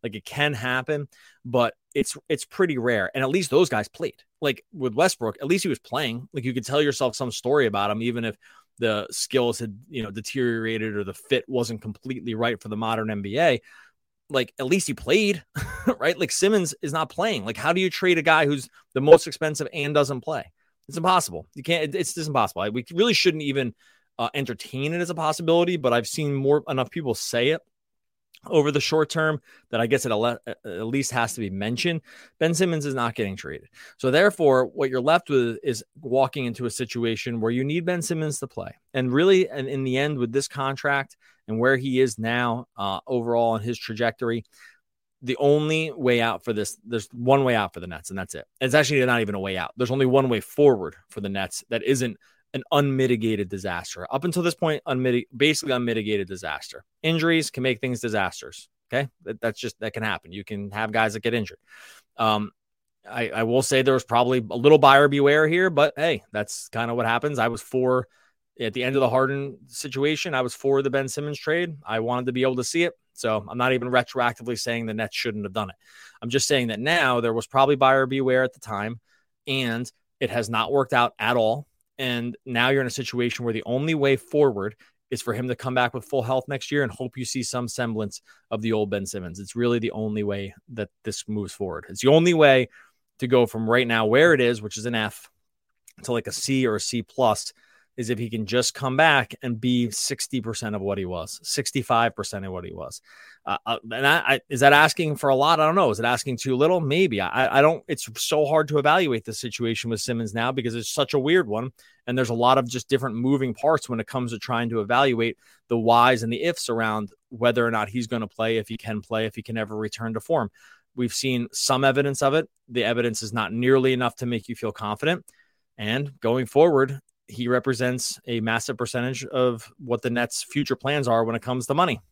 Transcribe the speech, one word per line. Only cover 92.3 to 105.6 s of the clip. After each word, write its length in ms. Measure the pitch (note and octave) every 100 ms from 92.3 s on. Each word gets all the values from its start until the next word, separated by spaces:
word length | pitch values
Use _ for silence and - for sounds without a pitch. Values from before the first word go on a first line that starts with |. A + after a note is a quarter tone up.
way 340 | E3 D3 C3 A#2+ - - _ _ _
to 80 | B2+
go 180 | B2+ A#2
from 240 | A2+ A2
right 160 | A#2+ A#2+
now 200 | A2+ A2
where 280 | B2 E3+
it 60 | D3
is, 200 | A#2+ A#2
which 160 | G#2+ G#2+
is 100 | A#2
an 80 |
F, 360 | A#2 G#2+ - - _ _ _ _ _ _ _
to, 100 | -
like, 140 | A#2 -
a 60 |
C 340 | - - C3+ B2+
or 100 | G#2
a 40 |
C 220 | - A#2+
plus, 500 | - - A#2+ G#2+ - _ _ _ _ -
is 140 | A#2
if 80 | A2+
he 100 | A2+
can 160 | A2
just 300 | G2+ A#2+ A#2
come 220 | - C3+ C3
back 400 | D#3+ C#3 A#2 -
and 200 | B2+ A2+
be 280 | B2 B2 A#2+
sixty 480 | G#2 - C#3 - C3
percent 340 | A2 A2 A2
of 80 | G#2
what 160 | G2 G2
he 60 |
was, 340 | F#2 F2+ D#2 -
sixty-five 720 | - - B2+ C#3 - A#2 A#2 -
percent 280 | G2+ G2+
of 60 | F#2+
what 140 | F#2
he 100 | F2
was. 260 | F2 C2+ - _ - - - -
Uh, 120 | -
uh, 140 | - A#2 A2+
and 120 | A2+
I, 120 | C#3 E3
I, 240 | - C3+ _
is 120 | C3
that 120 | C#3
asking 420 | C#3+ D#3 - D#3+
for 160 | C#3+ C#3+
a 60 | C3
lot? 240 | D3 E3